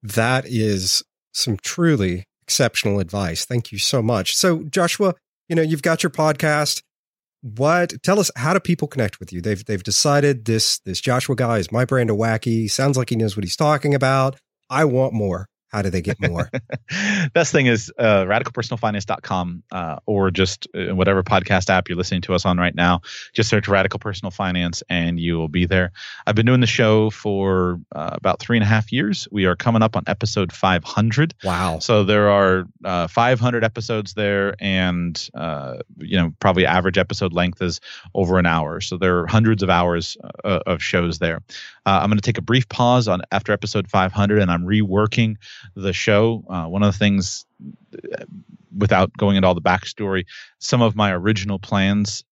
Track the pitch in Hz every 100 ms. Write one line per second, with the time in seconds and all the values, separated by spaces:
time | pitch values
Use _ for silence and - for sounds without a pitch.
0 | 110 113 113 131 135 120 107 98 92 -
1 | - _ _ - - 104 - - 170 139
2 | 95 90 - _ - - 123 - 110 101
3 | 85 101 92 82 - 123 - 98 - 135
4 | 113 113 95 - 185 160 151 - 175 -
5 | 202 - _ _ _ 165 156 160 165 160
6 | 175 - 156 147 160 151 151 - _ _
7 | _ _ _ _ 123 107 143 175 175 -
8 | - 202 180 - 139 185 - 170 147 135
9 | 104 - 87 90 87 98 107 104 90 101
10 | 151 143 143 131 110 110 - - - 90
11 | - 123 - 120 123 113 85 117 127 135
12 | 117 104 113 110 - 113 110 - 139 131
13 | 123 117 110 98 90 - 151 147 143 143
14 | 131 135 135 131 _ _ _ 131 156 127
15 | 131 113 101 90 98 _ _ 107 98 90
16 | 85 - - 85 - - - - - 175
17 | 202 202 156 170 156 147 127 117 - -
18 | 117 101 92 107 127 - 113 117 113 104
19 | 95 104 - 92 87 87 _ 92 85 73
20 | - 101 95 90 92 - - 87 92 92
21 | 92 98 90 98 92 95 95 92 90 87
22 | 90 92 87 90 - 90 87 85 87 90
23 | - - - - 110 107 98 98 95 98
24 | 107 92 95 87 98 90 87 85 - 90
25 | 85 85 85 82 82 85 87 92 90 -
26 | - - - 107 117 127 117 - 113 110
27 | 110 104 107 98 98 92 90 87 - -
28 | 82 - 95 - - 120 104 110 110 120
29 | 101 190 - 104 92 87 - 113 110 104
30 | - 87 107 - 90 - 95 90 - -
31 | 110 110 165 - 95 87 92 82 - 110
32 | 98 104 104 101 98 92 90 _ 98 90
33 | 85 - 120 123 123 120 110 117 110 110
34 | 98 95 101 101 98 - 98 95 92 90
35 | 85 78 - 58 82 73 67 62 - -
36 | - 95 85 - 98 90 80 87 90 92
37 | 90 - 98 87 90 92 90 82 - -
38 | - - 90 92 87 82 76 85 - 92
39 | 92 90 78 110 113 110 95 87 87 85
40 | 82 - - - 104 90 - 85 - 92
41 | 87 78 82 82 - - - - - 98
42 | 101 107 - 104 85 127 - - 120 123
43 | 107 90 - 98 - 101 101 107 92 101
44 | 92 95 101 107 95 85 87 107 104 98
45 | 107 - 113 104 - - - - 95 -
46 | - 104 113 113 - 90 82 95 101 95
47 | 104 98 90 - - _ - - _ -
48 | - - - - - - _ 92 101 95
49 | 92 - 101 98 92 87 90 90 - -
50 | 101 95 90 - - _ - 131 113 104
51 | 104 90 95 107 98 98 - 101 98 101
52 | 101 - _